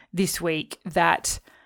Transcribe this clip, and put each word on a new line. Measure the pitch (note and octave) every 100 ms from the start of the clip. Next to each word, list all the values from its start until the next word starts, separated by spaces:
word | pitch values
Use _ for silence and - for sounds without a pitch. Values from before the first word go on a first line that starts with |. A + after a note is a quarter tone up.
| _
this | F3 F#3+ -
week | E3+ D#3 - -
that | F#3 E3+ E3+ E3 - - - -